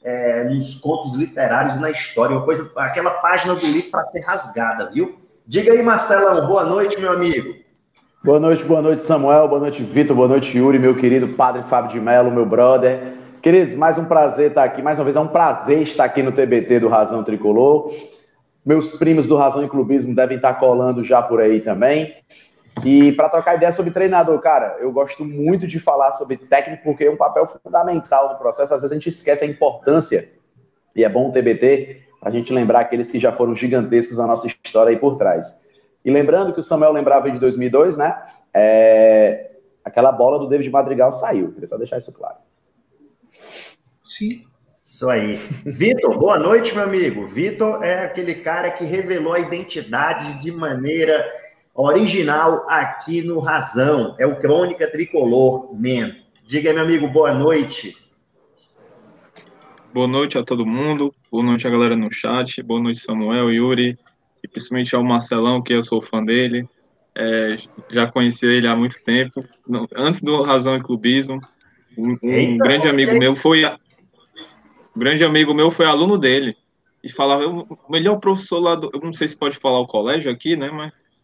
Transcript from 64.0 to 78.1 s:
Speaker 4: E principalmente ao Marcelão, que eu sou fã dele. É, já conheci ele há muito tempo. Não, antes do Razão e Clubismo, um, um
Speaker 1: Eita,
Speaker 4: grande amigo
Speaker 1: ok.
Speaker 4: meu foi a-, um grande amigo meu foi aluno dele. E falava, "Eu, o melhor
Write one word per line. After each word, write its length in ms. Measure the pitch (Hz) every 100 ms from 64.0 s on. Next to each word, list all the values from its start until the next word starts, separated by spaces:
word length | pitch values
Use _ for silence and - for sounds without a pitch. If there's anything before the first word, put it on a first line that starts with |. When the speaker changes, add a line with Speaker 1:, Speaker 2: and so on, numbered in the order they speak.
| _ _ _ _
Speaker 4:
E 60 | -
principalmente 460 | - 120 127 123
ao 100 | 123
Marcelão, 580 | 123 117 120 117 117 127
que 100 | 120
eu 100 | 120
sou 160 | 117 113
fã 220 | - 113
dele. 380 | 110 117 127 120 123 _ _ _ _ -
É, 320 | 113 113 110 110 - - -
já 160 | 117 120
conheci 380 | 127 120 120
ele 220 | 120 123 120
há 80 |
muito 280 | 117 123 -
tempo. 400 | - 120 131 135 127 _ -
Não, 200 | 120 113 110
antes 240 | 143 -
do 220 | 147 147
Razão 340 | 143 135 127 131
e 60 |
Clubismo, 580 | 131 120 117 135 135 135 131 _ _ _ _ 120
um, 200 | 117 123
um 80 | 120
Speaker 1:
Eita, 340 | 127 123 117
Speaker 4:
grande 240 | 120 143 156
amigo 220 | 139 117
Speaker 1:
ok. 100 | 117
Speaker 4:
meu 160 | 127 135
foi 280 | 156 160
a-, 140 | 156 - _ _ _ _ _ - - _ _ _ _ 113
um 20 |
grande 260 | 127 151
amigo 300 | 160 156 147
meu 160 | 147 160
foi 160 | 165 165
aluno 320 | 147 180 202
dele. 380 | 135 135 131 - _ _ _ _
E 60 | 117
falava, 360 | - 139 143
"Eu, 220 | 147 175 -
o 240 | 160 _
melhor 240 | 160 180